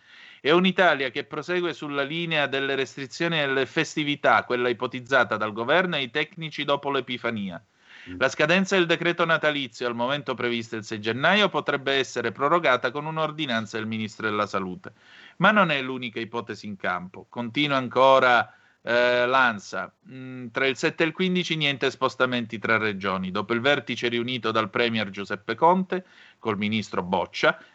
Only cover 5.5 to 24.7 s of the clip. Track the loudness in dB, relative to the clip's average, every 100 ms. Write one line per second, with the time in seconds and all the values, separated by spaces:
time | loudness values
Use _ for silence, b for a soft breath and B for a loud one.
5.5 | -2 2 2 2 -2 -4 -4 -6 -8 -10
6.5 | -6 -2 -2 0 -4 -4 -6 -4 -4 -6
7.5 | -8 -16 B B B -16 -2 0 2 2
8.5 | 4 4 2 2 2 0 0 2 2 2
9.5 | 0 -6 -6 -4 -2 -2 -2 -4 -2 -2
10.5 | -2 -4 -10 -8 -4 -2 0 4 4 4
11.5 | 0 -2 -2 0 0 0 -2 -4 -2 2
12.5 | 2 4 2 0 -4 -6 -4 -4 -4 -4
13.5 | -4 -4 -6 -4 -4 -6 -4 -2 0 -2
14.5 | -2 -6 -8 -14 B B B B 0 2
15.5 | 4 2 0 -4 -6 -8 -8 -6 -6 -8
16.5 | -10 -12 -6 -4 -4 -8 -16 -14 -10 -6
17.5 | -2 0 0 0 4 6 8 8 6 2
18.5 | b b b 0 2 4 4 4 4 4
19.5 | 0 -6 -8 -8 _ -20 -16 -12 -12 -8
20.5 | 0 0 0 -2 0 0 0 0 0 -2
21.5 | -2 -2 0 -2 0 -2 0 0 0 -4
22.5 | -4 0 2 0 -2 -2 -2 -4 -4 -2
23.5 | 0 2 0 -2 -4 -2 -2 -4 -4 -2
24.5 | -2 -2